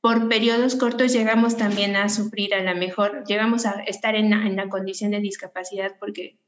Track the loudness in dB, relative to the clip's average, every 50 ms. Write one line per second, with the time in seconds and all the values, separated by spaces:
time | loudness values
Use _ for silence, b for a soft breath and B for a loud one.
0 | 2 4 2 4 2 2 2 2 2 2 2 4 2 2 2 2 0 0 2 2
1 | 2 2 4 2 2 4 4 4 4 4 2 2 0 0 2 0 0 0 2 2
2 | 0 0 0 -2 -2 -4 -2 -4 -2 0 0 0 0 0 0 -2 -2 -4 0 0
3 | 0 0 0 -6 -4 -2 0 0 2 2 2 2 0 -2 -4 -4 -6 -8 -8 -4
4 | -2 -2 2 2 4 4 4 2 2 0 -2 -2 -4 -4 -4 -6 -6 -6 -6 -4
5 | -4 -2 -2 -2 -2 -4 -6 -8 -12 -12 _ -10 -10 -8 -8 -6 -6 -6 -8 _
6 | -10 -10 -10 -10 -12 -14 _ _ _